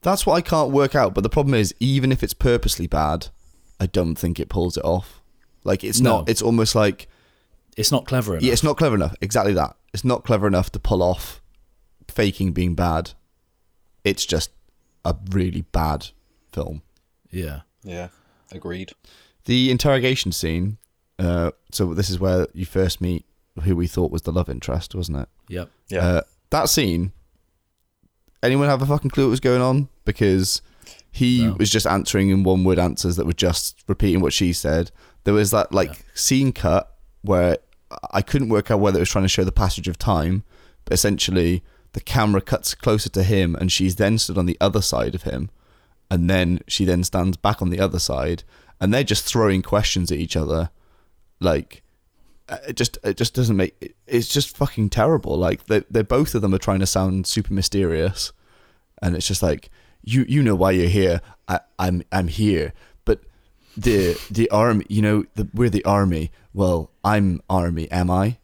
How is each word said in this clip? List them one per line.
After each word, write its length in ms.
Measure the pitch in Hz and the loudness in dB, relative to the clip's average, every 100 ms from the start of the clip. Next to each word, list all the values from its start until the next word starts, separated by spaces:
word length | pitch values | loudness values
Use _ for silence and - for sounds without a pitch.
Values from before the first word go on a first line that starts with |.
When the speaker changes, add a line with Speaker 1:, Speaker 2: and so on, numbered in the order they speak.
Speaker 1:
That's 220 | 175 196 - | 0 0 2
what 80 | 165 | 0
I 60 | |
can't 280 | 170 160 147 | 2 0 2
work 220 | 139 135 147 | 2 2 2
out. 180 | 107 95 | 2 0
But 60 | |
the 60 | 104 | 0
problem 260 | - 143 123 | 0 2 2
is, 180 | 101 - | 0 0
even 320 | 127 135 131 | 0 2 2
if 100 | 127 | 0
it's 120 | - - | -2 0
purposely 500 | 131 120 - - 85 | 2 2 0 -2 -2
bad, 400 | 76 76 82 - - - _ _ - | 0 0 -2 -6 -18 -20 _ _ -6
I 80 | 92 | -2
don't 280 | 98 85 80 | 0 -2 -2
think 240 | 85 82 | -4 -4
it 80 | - | -4
pulls 300 | - 87 - | -2 -2 -2
it 80 | - | -2
off. 360 | 90 - - _ _ _ _ | -2 -4 -18 _ _ _ _
Like, 200 | - 98 | -4 -2
it's 160 | 101 107 | -2 2
Speaker 2:
No. 180 | 127 110 | 4 2
Speaker 1:
not, 100 | 87 | 0
it's 120 | 110 | 0
almost 340 | 107 117 110 117 | 2 2 2 2
like 320 | 104 95 - _ _ _ _ _ _ - | 2 0 -12 _ _ _ _ _ _ -4
Speaker 2:
It's 160 | 107 | 0
not 140 | 135 - | 0 0
clever 280 | 131 107 | -2 -2
enough. 100 | 85 | 0
Speaker 1:
Yeah, 100 | 127 | 2
it's 100 | 117 | 2
not 140 | 156 143 | 2 2
clever 180 | 160 110 | 2 2
enough. 200 | 80 - | 0 -4
Exactly 320 | 92 113 101 | -2 0 2
that. 220 | 90 73 - _ | 2 0 -6 _
It's 100 | 98 127 | -4 -2
not 180 | 123 | -2
clever 220 | - 110 104 | 0 2 4
enough 240 | 92 92 | 2 0
to 60 | - | -4
pull 220 | - 95 | -2 2
off 400 | 90 90 - - - _ _ _ _ _ - | 2 0 -6 -16 -20 _ _ _ _ _ -12
faking 440 | - 104 - 95 | -2 -2 0 -4
being 220 | 85 90 85 | 0 -2 0
bad. 360 | 87 80 85 - _ _ _ _ _ _ _ _ | 0 0 -4 -14 _ _ _ _ _ _ _ _
It's 220 | 101 98 - | -4 -2 -2
just 260 | 82 - _ _ _ _ _ | -2 -4 _ _ _ _ _
a 120 | - 82 95 | -6 -6 -4
really 300 | 95 90 85 | -2 -2 -4
bad 460 | 82 87 80 73 - _ _ _ _ | -6 -2 -2 -2 -8 _ _ _ _
film. 280 | - 76 78 - _ _ _ _ | -10 -8 -10 -18 _ _ _ _
Speaker 2:
Yeah. 300 | 90 82 73 - _ | -10 -10 -12 -16 _
Speaker 3:
Yeah, 240 | 101 87 87 _ _ _ _ | -16 -14 -14 _ _ _ _
agreed. 400 | 92 90 92 - - _ - _ _ - | -16 -12 -12 -12 -18 _ -20 _ _ -2
Speaker 1:
The 240 | 127 131 | 0 2
interrogation 600 | 127 151 135 127 131 - | 2 2 2 0 -2 -4
scene, 460 | 87 82 82 95 107 _ _ _ - | -4 -4 -4 -4 -6 _ _ _ -4
uh, 320 | 90 87 85 - _ | -2 0 -2 -6 _
so 220 | - 92 | -4 -4
this 160 | 82 92 | -2 -4
is 100 | 90 | -2
where 280 | 95 92 - | 0 0 -2
you 120 | - 90 | -6 -6
first 360 | 92 95 - | -2 -2 -2
meet 240 | 90 87 - _ _ - | -4 -4 -8 _ _ -6
who 120 | 82 87 | -2 0
we 120 | 87 | 0
thought 240 | - 87 | -2 -2
was 100 | 82 | -2
the 80 | - | -4
love 180 | 85 85 | -4 -4
interest, 460 | 64 - 73 - - | -6 -6 -6 -6 -8
wasn't 220 | 85 71 | -6 -8
it? 120 | 65 _ _ | -10 _ _
Speaker 2:
Yep. 200 | 87 85 _ _ | -12 -12 _ _
Speaker 3:
Yeah. 100 | 92 | -2
Speaker 1:
Uh, 220 | 87 87 - _ _ | 2 0 -2 _ _
that 180 | 147 - | -2 0
scene, 420 | - 120 85 92 - _ _ _ _ _ _ _ _ _ _ _ _ | 0 0 -2 -4 -8 _ _ _ _ _ _ _ _ _ _ _ _
anyone 240 | 120 135 143 | 0 2 2
have 120 | 135 | 2
a 40 | 135 | 2
fucking 260 | 147 139 | 0 0
clue 140 | - 135 | 2 2
what 60 | |
was 80 | 127 | 2
going 220 | 131 127 | 2 2
on? 280 | 127 135 139 _ - | 2 2 -2 _ -6
Because 560 | - 101 95 92 - - _ - - _ | 0 4 4 2 -4 -8 _ -20 -20 _
he 340 | - 123 123 113 | -2 2 4 2
Speaker 2:
No. 60 | |
Speaker 1:
was 160 | 95 101 | 2 0
just 180 | 107 98 | 2 0
answering 420 | 95 - 104 98 | 0 0 2 2
in 140 | 95 | 4
one-word 360 | 92 92 92 87 | 4 4 4 4
answers 360 | 87 - 90 85 | 2 0 -4 -2
that 80 | - | -2
were 80 | |
just 500 | 87 90 87 - - - | 0 0 0 -4 -10 -6
repeating 340 | 101 104 87 | 0 2 2
what 120 | 82 | 2
she 200 | - 90 | 0 0
said. 380 | 87 76 78 85 - - - | 0 0 -2 -2 -8 -20 -8
There 100 | - | 0
was 180 | 104 101 | 2 2
that, 200 | 107 - | 2 2
like, 160 | 98 90 | 0 -2
Speaker 2:
Yeah. 60 | 73 - | -6 -16
Speaker 1:
scene 380 | - - 131 135 | -6 0 2 0
cut 440 | - 82 87 - - - _ | 0 0 0 -2 -16 -20 _
where 360 | 101 92 90 82 _ _ _ - - | 0 2 2 0 _ _ _ -16 -6
I 100 | 98 | -4
couldn't 280 | 101 143 120 | -2 -2 2
work 200 | 107 - | 0 2
out 100 | 107 | 2
whether 180 | 101 95 | 2 2
it 20 | |
was 80 | 90 | 0
trying 140 | 104 95 | 0 0
to 40 | |
show 140 | - | 0
the 80 | 92 | 0
passage 360 | - 95 - 82 | 2 0 -2 -6
of 100 | 85 | -4
time, 460 | - 92 78 98 - - - _ - | 0 0 0 -2 -6 -20 -20 _ -4
but 80 | |
essentially 720 | - 104 98 - 92 85 90 - _ _ | 0 0 0 0 2 2 0 -4 _ _
the 60 | - | -14
camera 400 | - 123 107 98 | -2 0 2 0
cuts 340 | - - - - | 0 -4 -4 -4
closer 340 | - 107 - | 0 0 0
to 140 | - | -2
him 320 | 95 101 90 85 | 2 2 0 0
and 160 | 90 | -2
she's 240 | - 92 90 | 0 -2 0
then 220 | 101 110 | 0 0
stood 200 | - 101 | -2 -2
on 80 | 87 | -2
the 120 | 87 | 0
other 200 | 98 104 | 0 0
side 340 | 95 62 57 - | -2 -2 -4 -4
of 80 | |
him, 260 | - 64 90 - _ _ _ _ _ | -6 -6 -8 -12 _ _ _ _ _
and 180 | 90 85 | 0 2
then 300 | 92 90 90 - | 2 2 -2 -4
she 180 | - 92 | -2 0
then 180 | 87 | 0
stands 340 | 90 95 90 85 | 0 -2 -2 0
back 240 | 101 107 | -2 0
on 80 | 92 | -2
the 100 | 90 | 0
other 200 | 95 90 | -2 -2
side, 440 | - 65 71 87 - - _ _ | -4 -4 -4 -6 -10 -20 _ _
and 140 | 92 | 0
they're 100 | 120 | 0
just 220 | 143 104 - | 0 -2 -2
throwing 360 | 120 107 92 | 2 2 2
questions 500 | - 104 104 - 87 | 2 0 0 -2 -2
at 60 | 76 | -4
each 160 | 82 82 | -4 -4
other. 320 | 73 80 82 _ _ _ _ _ _ _ | -2 -2 -4 _ _ _ _ _ _ _
Like, 420 | 90 76 - - _ _ _ _ _ - _ | 0 0 -2 -18 _ _ _ _ _ -20 _
uh, 80 | - 139 | -14 -12
it 80 | 120 | -4
just, 200 | 117 - | -4 -4
it 140 | 107 98 | -6 -2
just 160 | 120 | -4
doesn't 220 | - 117 101 | 0 0 2
make, 180 | 92 _ | 0 _
it, 140 | - - - | -18 -18 -2
it's 220 | 120 113 | -2 0
just 260 | 143 - - | -2 -4 -4
fucking 340 | 139 - 104 | -4 0 -2
terrible. 480 | - 120 160 - 73 | 2 2 2 0 -2
Like, 280 | 90 - - | 0 -2 0
they, 180 | 107 - | -2 0
they, 120 | 113 | -2
both 320 | 101 127 147 120 | 0 0 0 0
of 60 | |
them 120 | 101 | 0
are 40 | 95 | 0
trying 200 | - 95 | 0 0
to 60 | 95 | 0
sound 400 | 95 95 95 90 | 0 0 -2 -2
super 260 | - - | -4 -2
mysterious, 800 | 98 92 101 92 82 82 - - - _ _ _ _ _ _ | -2 -2 0 0 0 0 -2 -10 -12 _ _ _ _ _ _
and 140 | 90 87 | -2 -2
it's 120 | - | -2
just 160 | 95 | -2
like, 260 | 87 76 - - _ _ | 0 -2 -6 -20 _ _
"You, 220 | - 123 131 | -2 0 2
you 160 | 143 | 2
know 120 | 131 95 | 2 4
why 160 | 95 | 2
you're 180 | 92 87 | 4 4
here. 320 | 98 92 85 - - - | 4 2 0 -4 -20 -6
I, 120 | 90 _ - | -6 _ -4
I'm, 240 | 92 90 - | -2 -2 -2
I'm 160 | 95 90 | -2 -2
here. 440 | 71 107 90 73 - - - - | 0 2 2 -2 -8 -20 -8 -2
But 160 | 110 - _ _ _ _ - | -2 -2 _ _ _ _ -4
the, 440 | 120 104 90 85 - | 0 2 2 -2 -6
the 180 | 107 113 | -2 2
army, 360 | 104 117 107 - | 4 4 2 0
you 120 | 107 | 0
know, 240 | 107 104 - - | 2 2 0 -6
the, 120 | - | -6
we're 160 | 107 120 | 0 2
the 160 | 101 - | 2 2
army. 460 | 101 98 82 78 - _ | 2 2 0 -4 -10 _
Well, 360 | 98 92 85 78 _ | -2 0 0 -4 _
I'm 380 | 98 107 98 87 _ | 0 2 2 -2 _
army, 420 | 92 87 82 80 | -2 0 -4 -4
am 180 | 90 90 | -2 0
I?" 280 | 90 101 117 | 2 0 -4